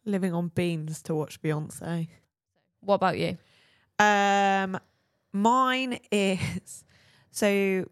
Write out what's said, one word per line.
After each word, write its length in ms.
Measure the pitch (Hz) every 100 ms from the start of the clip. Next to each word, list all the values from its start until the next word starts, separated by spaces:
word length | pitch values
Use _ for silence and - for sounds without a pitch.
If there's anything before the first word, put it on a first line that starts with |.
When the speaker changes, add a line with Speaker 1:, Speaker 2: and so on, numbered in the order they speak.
Speaker 1:
Living 280 | 214 196 185
on 140 | 170 175
beans 540 | - 175 165 156 156
to 120 | -
watch 260 | 156 139 -
Beyonce. 640 | 160 151 151 - - 170 165 - _ _ _ _ _ _
Speaker 2:
What 140 | 190
about 240 | 202 190 98
you? 180 | 165 180 _ _ _ _ _ -
Speaker 1:
Um, 800 | 208 202 202 202 196 196 190 190 - _ _ _ _
mine 640 | 196 220 254 254 254 262 240 -
is, 720 | 208 190 190 - 175 - - _ _ _ _ _
so 540 | - 208 202 196 190 -